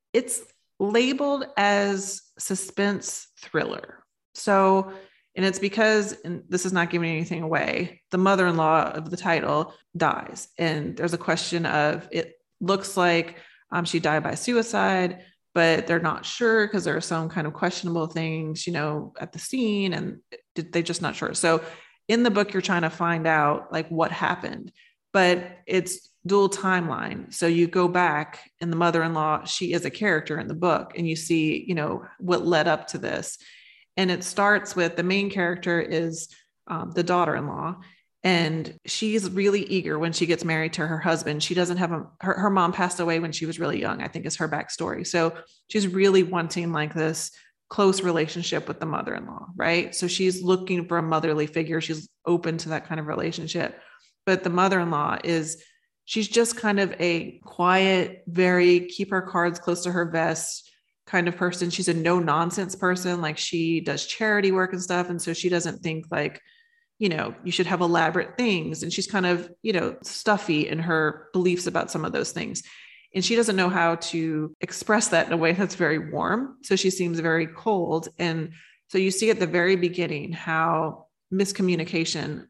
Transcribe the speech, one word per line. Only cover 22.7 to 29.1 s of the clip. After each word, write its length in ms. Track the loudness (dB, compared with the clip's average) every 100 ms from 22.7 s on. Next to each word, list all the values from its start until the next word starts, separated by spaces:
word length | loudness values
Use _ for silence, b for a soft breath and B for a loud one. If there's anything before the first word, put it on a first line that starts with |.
| 0
to 80 | 0
find 360 | 0 0 2 2
out, 440 | 4 4 2 -2
like, 160 | -6 -2
what 220 | 0 0
happened, 600 | 2 0 0 -4 -10 -14 b b b _
but 460 | 4 6 4 0 -14 -2
it's 420 | 0 0 -6 -12 _ 2
dual 220 | 4 4
timeline. 840 | 2 0 0 0 -4 -6 -8 -10
So 120 | 0 2
you 200 | 4 4
go 220 | 4 4
back, 640 | 4 2 0 -4 -12 -20 _
and 120 | -4
the 40 | 2
mother-in-law, 680 | 2 4 2